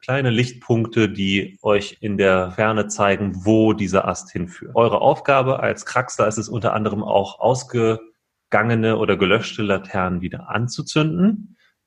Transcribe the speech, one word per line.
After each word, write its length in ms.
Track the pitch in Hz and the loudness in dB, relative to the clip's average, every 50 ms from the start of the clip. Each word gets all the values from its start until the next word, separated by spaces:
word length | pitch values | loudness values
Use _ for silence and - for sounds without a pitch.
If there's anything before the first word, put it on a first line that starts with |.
| - | -6
kleine 260 | - 131 139 131 123 | -4 -4 -2 0 0
Lichtpunkte, 800 | 113 117 123 127 - - - - 120 113 110 107 - 117 107 98 | 2 0 0 -2 -4 -8 -2 0 0 0 0 0 0 0 0 0
die 480 | 95 98 98 95 98 98 90 - - - - | 0 -2 0 0 0 0 -2 -4 -8 -4 0
euch 340 | 107 104 101 101 - - - | 2 2 2 0 -4 -12 -10
in 160 | - 104 101 | -6 -4 0
der 360 | 98 98 95 92 92 92 90 | 2 4 4 4 2 0 -2
Ferne 340 | 92 113 107 110 110 107 104 104 | -2 0 0 0 2 0 -2 -2
zeigen, 540 | - - 101 101 95 98 104 95 90 92 90 | -2 0 2 2 2 0 -2 -4 -4 -2 2
wo 300 | 107 110 110 110 110 104 | 2 4 4 4 4 2
dieser 340 | 107 101 87 95 95 - | 0 0 0 0 0 0
Ast 220 | - 90 - - - | 0 -4 -6 -8 -10
hinführt. 440 | - 90 87 87 - - - - - | -8 -8 -8 -8 -10 -16 -10 -2 2
Eure 260 | 113 117 110 101 - | 2 2 4 2 2
Aufgabe 580 | - 135 156 - - - 139 131 127 131 131 - | 2 2 2 2 2 2 2 2 2 0 -2 -2
als 260 | - 107 107 - - | -2 -2 -4 -4 -8
Kraxler 400 | - - 123 123 - - - 107 | -4 -4 -4 -4 -2 -2 0 0
ist 100 | 107 107 | 0 0
es 100 | 113 107 | -4 -6
unter 260 | - - 107 104 - - | -6 -6 -4 -2 -2 -2
anderem 280 | 107 107 104 101 107 104 | 0 -2 -2 -4 -4 -2
auch, 360 | - 104 101 98 - - - | 0 0 0 0 -2 -6 -2
ausgegangene 1600 | - 117 131 127 - - - 117 113 110 110 110 - - _ _ _ _ _ _ _ - - 101 110 117 117 113 110 113 110 | 0 0 0 0 -2 -4 -2 0 0 0 0 -2 -6 -16 _ _ _ _ _ _ _ -2 0 2 2 2 2 2 2 2 2
oder 200 | 107 107 101 95 | 2 2 0 2
gelöschte 460 | 87 98 92 104 117 117 - - - 107 | 2 4 2 2 2 0 -4 -6 -4 -2
Laternen 580 | 98 95 92 - - - 95 92 92 90 87 | 0 -2 -2 -4 -6 -4 -4 -2 -2 -2 -4
wieder 260 | 92 85 - - - - | -6 -6 -8 -10 -10 -6
anzuzünden. 1040 | - 107 117 127 - - - - - 156 156 160 160 175 185 220 208 - - - - _ _ _ _ _ _ | -6 -4 -4 -4 -6 -8 -8 -4 0 0 0 0 0 2 2 2 0 0 -6 -14 -20 _ _ _ _ _ _